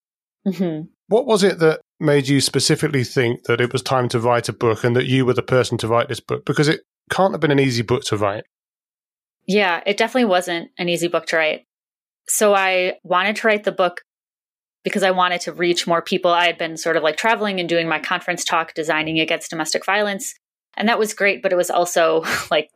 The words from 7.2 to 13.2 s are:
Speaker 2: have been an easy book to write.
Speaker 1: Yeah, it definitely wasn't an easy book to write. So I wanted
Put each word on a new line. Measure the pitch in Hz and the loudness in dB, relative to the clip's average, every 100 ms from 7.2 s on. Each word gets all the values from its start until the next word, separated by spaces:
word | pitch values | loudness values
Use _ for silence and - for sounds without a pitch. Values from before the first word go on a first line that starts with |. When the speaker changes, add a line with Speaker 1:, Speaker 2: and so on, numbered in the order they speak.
| 190 | 0
Speaker 2:
have | 180 | 2
been | 151 | 2
an | 139 | 2
easy | 135 117 | 2 0
book | 107 120 - | 0 -2 -2
to | 104 | -2
write. | 101 107 - _ _ _ _ _ _ _ _ _ - | -2 -4 -10 _ _ _ _ _ _ _ _ _ -2
Speaker 1:
Yeah, | 202 190 170 - | 0 0 0 -2
it | 202 | 0
definitely | 226 254 226 | 0 2 2
wasn't | 180 180 170 - - | 2 0 -6 -8 -6
an | 175 | -4
easy | 170 170 | -2 -2
book | 170 160 | -2 -2
to | 165 | 0
write. | 156 - - _ _ _ _ _ - | 0 -2 -10 _ _ _ _ _ -6
So | - 214 | 2 4
I | 196 190 185 180 - | 4 2 0 -2 -4
wanted | 175 180 | -2 0